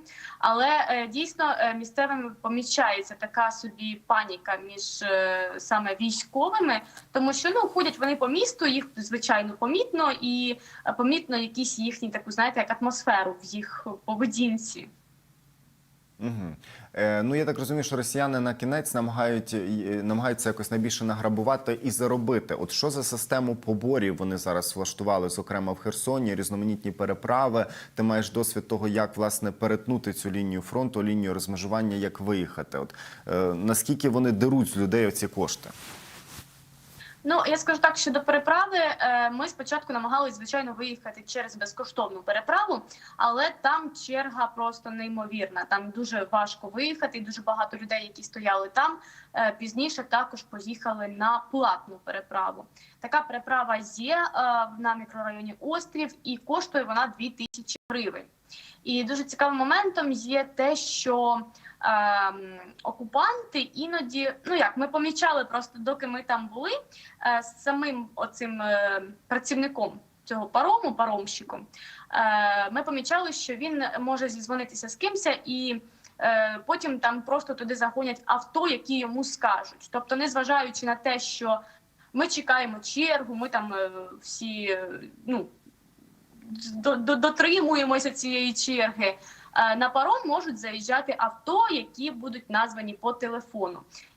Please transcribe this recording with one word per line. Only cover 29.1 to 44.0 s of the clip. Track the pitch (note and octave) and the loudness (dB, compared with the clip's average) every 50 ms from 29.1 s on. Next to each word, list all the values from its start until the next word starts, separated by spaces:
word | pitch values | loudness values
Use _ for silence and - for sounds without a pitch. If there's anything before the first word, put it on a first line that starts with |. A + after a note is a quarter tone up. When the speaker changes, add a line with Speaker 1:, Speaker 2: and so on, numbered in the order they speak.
| - | 0
Speaker 2:
власне, | G2+ G#2+ G#2 - - A#2 G2+ | 0 0 0 0 0 -2 -4
перетнути | - - A2+ A2 G#2+ G#2+ - B2+ B2+ A#2 - G2+ | -2 0 0 2 2 0 0 -2 -2 -2 -2 -4
цю | - - - G2+ | -6 -4 -4 -4
лінію | F#2+ G2+ G2+ F#2+ F#2 F#2 | -2 -2 -2 -2 -2 -4
фронту, | F2 - A#2+ B2 C3 B2+ B2+ G#2+ G#2 | -4 -4 -2 -2 -2 -2 -2 0 0
лінію | G#2 G#2+ G#2+ G2+ F#2+ F#2 | 2 2 2 0 0 -2
розмежування, | F#2+ F2 F#2+ G2 F2 F#2+ G2 G#2+ A2+ A2 G#2 G2+ | -2 -4 -4 -6 -6 -4 -2 0 0 0 0 0
як | G2+ G2+ F#2+ - - | -2 -2 -4 -4 -4
виїхати? | G2 G#2 G#2 F#2 E2+ D#2+ - D2+ D2 - - C#2 | -2 0 0 0 0 -2 -6 -8 -8 -6 -6 -6
От, | C#2 - - - - - - - - | -6 -8 -10 -14 -18 -18 -18 -12 -6
е, | - F2+ F2+ F#2 F2+ F2 | -2 0 2 2 2 0
наскільки | E2+ G2+ A2 A2+ - - - D3 C#3 - C3+ | 0 2 2 2 2 2 0 0 2 2 2
вони | A2+ B2+ B2+ B2 | 4 4 4 4
деруть | G#2+ G2 B2 C3 C3+ C3 G#2+ - | 4 4 4 4 6 4 4 2
з | - | 2
людей | G2 G2+ F#2 G#2+ A#2 A2 | 0 2 4 4 4 4
оці | G2+ - - G#2 G2 | 4 2 0 -4 -4
кошти? | - G2 E2+ C#2+ - - - - - - - - - - - - - - - - - - - - - - - - - - - - - - - - - - - | -2 0 -2 -2 -2 -6 -10 -14 -16 -16 -16 -16 -16 -16 -18 -18 -20 -20 -20 -18 -18 -18 -18 -20 -20 -20 -20 -20 -20 -20 -20 -20 -20 -20 -20 -20 -14 -6 0
Speaker 1:
Ну, | C#4+ E4+ E4 - | 2 2 2 4
я | C#4+ D#4 | 2 2
скажу | D#4 - E4 D#4 D#4 | 2 2 2 4 6
так, | E4 D#4+ D#4+ | 6 6 6
що | - - D4 | 4 2 2
до | B3+ C#4+ | 2 2
переправи, | C#4+ D4 D4 C#4+ C#4+ D#4+ E4 F4+ G4 G4 F#4+ F4 | 4 4 4 4 6 6 6 6 6 4 4 2
е, | D#4+ D4 - - - B3+ B3 A#3+ A#3+ A#3 | 2 2 2 2 2 2 4 4 2 2
ми | A#3+ B3 D4+ F4 | 0 -2 -4 -4
спочатку | - - B3+ - C#4+ D4+ - - | -6 -8 -6 -2 -2 -2 -2 -2
намагались, | B3+ A#3 A3+ A#3 C4 C#4 C#4 C4 G#3+ | -4 -2 -2 0 2 2 0 0 -2
звичайно, | G#3 A3 - C#4 C#4 C4 A#3+ | -6 -6 -4 -2 -2 -2 -4
виїхати | A3 A3 B3 B3 A#3+ A3+ - A3 - A3 - | -6 -6 -6 -8 -8 -10 -12 -14 -14 -14 -12
через | - - B3 A#3 A3+ - | -8 -6 -6 -6 -6 -8
безкоштовну | G#3 G#3 G#3 - - B3 - - B3+ G#3+ F#3 F#3+ F#3 | -8 -8 -8 -8 -8 -10 -6 -4 -2 -2 -2 -4 -4
переправу, | - - D#4 - - - E4+ F#4+ G#4 F#4+ D#4 - - - - - - - - | -2 -2 0 0 2 2 2 2 2 2 0 -2 -4 -10 -20 -20 -20 -8 -2
але | - - A#3 A#3 B3+ D4+ E4 - - | 2 2 4 4 4 2 0 0 2
там | - C4+ D4+ D#4+ D#4+ D#4 - | 2 4 4 2 0 -4 -10
черга | - | -12